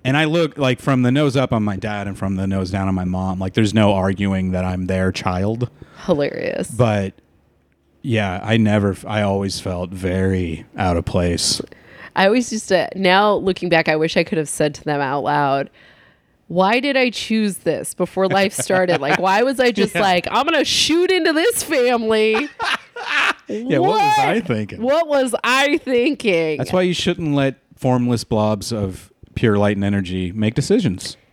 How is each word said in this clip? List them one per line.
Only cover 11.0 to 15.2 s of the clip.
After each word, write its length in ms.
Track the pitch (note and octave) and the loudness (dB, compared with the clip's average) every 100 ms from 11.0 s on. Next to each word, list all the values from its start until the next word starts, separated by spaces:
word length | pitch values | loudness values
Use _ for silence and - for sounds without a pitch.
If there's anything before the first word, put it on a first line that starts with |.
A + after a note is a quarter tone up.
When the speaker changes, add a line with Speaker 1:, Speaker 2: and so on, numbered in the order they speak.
Speaker 1:
place. 560 | - F#2+ F2 E2 - - - - - - - | 0 0 0 0 -2 -4 -8 -16 -20 -20 -8
Speaker 2:
I 120 | - G3 | 0 2
always 260 | B3 A#3+ | 2 0
used 160 | A3 - | -6 0
to, 200 | F3+ C3 | 0 0
now 400 | - F#3 F#3+ G#3 | 0 2 4 4
looking 340 | F#3+ F#3 F#3 F3 | 2 0 -2 0
back, 200 | E3 E3 | 2 2
I 80 | D#3 | 0
wish 200 | D#3+ F3+ | 0 0
I 80 | |
could 140 | E3 E3+ | 0 -2
have 100 | D3 | -4
said 260 | - D3+ D3 | -2 -2 -2
to 80 | |
them 160 | - C#3+ | -4 -2
out 240 | C#3 C#3+ | 0 -2